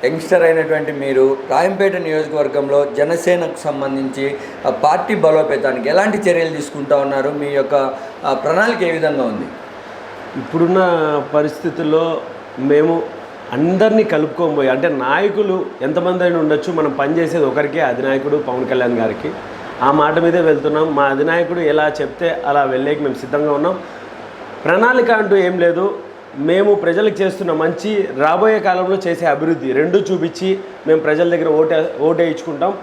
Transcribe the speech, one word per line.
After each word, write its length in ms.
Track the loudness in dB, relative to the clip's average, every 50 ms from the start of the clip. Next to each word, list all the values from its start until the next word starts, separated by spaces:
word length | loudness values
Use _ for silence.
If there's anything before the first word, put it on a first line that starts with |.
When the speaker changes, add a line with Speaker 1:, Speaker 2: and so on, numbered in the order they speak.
| 0
Speaker 1:
యంగ్‌స్టర్ 380 | 0 -2 -2 -2 2 2 4 6
అయినటువంటి 480 | 4 4 4 2 0 0 -2 -2 -4
మీరు 460 | -6 -6 -4 0 2 4 4 4 2 0 -2 -2
రాయంపేట 460 | 0 2 2 2 0 2 0 0 0
నియోజకవర్గంలో 880 | -2 -4 -2 -2 -2 -2 -2 -2 -2 -2 0 0 -2 -2 2 2 2 2 0 0 0
జనసేనకు 640 | 0 0 0 0 2 2 2 2 0 -4 -6 -6 -6
సంబంధించి, 720 | -6 -4 -4 -4 -4 -4 -4 -4 -6 -4 -4 -4 -4 -4 -6 -10 -12 -14 -4 -4 -2
ఆ, 20 |
పార్టీ 460 | -2 2 2 2 2 2 0 -2 -2
బలోపేతానికి 720 | 2 2 4 4 4 2 2 0 0 0 -2 -2 -2 -2 0
ఎలాంటి 280 | 2 2 2 2 0 0
చర్యలు 380 | 2 2 2 2 0 -2 -2
తీసుకుంటా 420 | -6 -8 -8 -8 -8 0 2 2 2
ఉన్నారు? 320 | 2 0 -2 0 -2 -2
మీ 160 | -2 -2 -4
యొక్క, 480 | -2 0 0 0 2 2 0 0 0 -4 -6 -10 -12 -14 -6 -2
ఆ, 80 | -2 -2
ప్రణాళిక 500 | -2 0 0 0 2 2 0 0 0 -2
ఏ 80 | -2
విధంగా 320 | -2 0 0 -2 0 0 -2
ఉంది? 220 | -2 -2 -6 -8 -10 -10 -14 -16 -16 -16 -18 -16 -16 -16 -16 -16 -16 -16 -16 -16 -12 -10
Speaker 2:
ఇప్పుడున్న 840 | -10 -10 -4 0 0 2 4 4 4 4 4 2 2 0 0 0 -2 -2 0 0
పరిస్థితుల్లో 880 | 0 0 0 -4 -6 -8 -8 -6 -4 -2 2 2 2 2 2 -2 -6 -8 -10 -14 -16 -18 -16 -10 -4
మేము 440 | 0 2 4 4 4 4 2 0 -2 -6 -10 -14 -16 -16 -16 -16 -14 -8
అందరినీ 520 | -2 0 2 2 4 4 4 4 4 4 2
కలుపుకొని 520 | 2 2 0 0 0 -2 -2 -2 0 0
పోయి, 140 | 2 2 2
అంటే 200 | 2 2 2 0
నాయకులు 760 | 0 0 0 0 0 2 2 0 2 0 0 0 0 -2 -2 -6 -6 -6
ఎంతమంది 420 | -4 -2 -2 0 0 0 0 2 2
అయినా 160 | 2 2 2
ఉండొచ్చు, 340 | 2 2 2 0 0 -2 -2
మనం 180 | 0 0 0
పనిచేసేది 540 | 0 0 0 0 2 0 0 0 2 0 0
ఒకరికే, 340 | 2 2 0 -2 0 0 0
అధినాయకుడు 580 | 0 0 0 -2 0 0 0 0 0 0 0 0
పవన్ 320 | 0 -2 -4 -4 -2 0
కళ్యాణ్ 300 | 0 0 2 2 0 0
గారికి. 320 | 0 -2 -2 -4 -6 -8 -8 -8 -12 -14 -14 -14 -14 -14 -6 0
ఆ 100 | 2 2
మాట 280 | 4 4 4 2 2 2
మీదే 220 | 2 2 2 4
వెళ్తున్నాం. 540 | 4 4 2 2 2 0 0 2 0 0 2
మా 80 | 2 2
అధినాయకుడు 560 | 2 2 0 0 0 2 0 0 -2 -2 -2
ఎలా 320 | 0 2 2 2 2 0 0 -2
చెప్తే 400 | -6 -6 -6 -4 -2 -2 -2 -2 -2
అలా 180 | 0 2 2 2
వెళ్ళేకి 380 | 2 0 0 0 0 -2 0
మేము 120 | -2 -4 -4
సిద్ధంగా 380 | -4 -8 -4 -2 -2 0 0
ఉన్నాం. 280 | 0 0 0 0 -2 -2 -8 -14 -16 -16 -16 -16 -16 -16 -18 -18 -16 -16 -16 -16 -16 -6 0
ప్రణాళిక 460 | 2 2 4 4 4 4 4 4 4
అంటూ 240 | 2 2 2 2 4
ఏం 240 | 4 4 2 2 2
లేదు. 400 | 2 2 2 2 0 -2 -2 -4 -12 -16 -18 -18 -20 -16 -8 -4
మేము 380 | 0 0 2 2 4 4 4
ప్రజలకు 460 | 2 2 0 0 2 2 0 0 0
చేస్తున్న 300 | -2 -2 -2 -2 -2 -2
మంచి, 580 | 0 0 0 0 -2 -2 -4 -2 -2 0 -2 -2 0 2
రాబోయే 420 | 2 2 4 4 4 4 2 2
కాలంలో 380 | 2 0 0 2 2 0 0 0 0 -2
చేసే 180 | -2 0 2
అభివృద్ధి 460 | 0 0 2 2 0 0 0 0 -2
రెండు 260 | 0 2 2 2 2 2
చూపించి 600 | 2 2 -2 -2 -2 -4 -4 -4 -2 -2 -2 -2 -4 -12 -16 -12 0 2
మేము 120 | 2 2
ప్రజల 300 | 4 2 2 2 2 2
దగ్గర 200 | 2 0 2 2
ఓటే-, 520 | 2 2 2 2 2 0 0 0 -2 0
ఓటేయించుకుంటాం. 720 | 0 0 2 2 2 0 0 -4 -6 -8 -4 -2 -2 -2 -2 -4